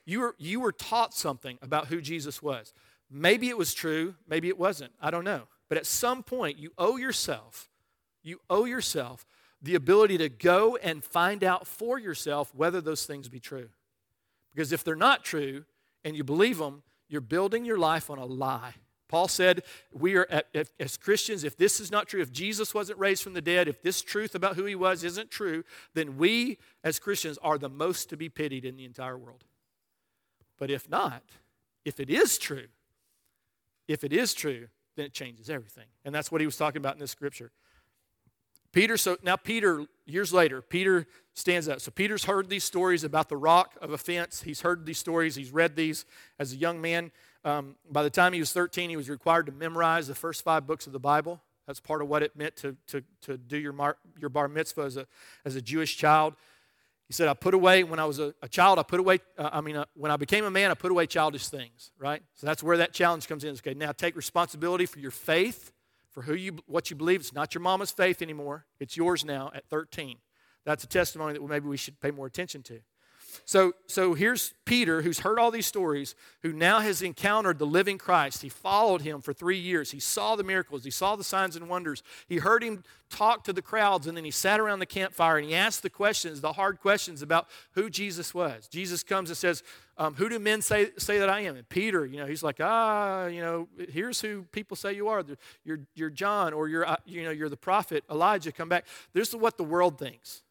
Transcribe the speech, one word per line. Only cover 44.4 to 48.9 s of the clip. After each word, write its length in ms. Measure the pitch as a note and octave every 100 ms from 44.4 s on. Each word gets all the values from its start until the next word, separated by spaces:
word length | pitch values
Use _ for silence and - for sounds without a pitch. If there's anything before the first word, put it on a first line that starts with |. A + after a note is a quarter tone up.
He's 200 | E3+ D3
heard 240 | E3+ F3 D#3
these 120 | D#3+
stories. 380 | E3 E3 D#3+ C3+
He's 160 | B2+
read 240 | D3+ E3+ D3+
these 300 | D#3+ D3+ - - - -
as 160 | C3+
a 20 | C3+
young 240 | E3 E3+
man. 320 | E3 E3+ E3+ _ _ _
Um, 320 | D3+ D3 C#3 - -
by 140 | D3
the 60 | D3
time 240 | F#3+ F3+
he 60 | F3+
was 120 | D3
thirteen, 380 | F3+ F3 -
he 80 | F3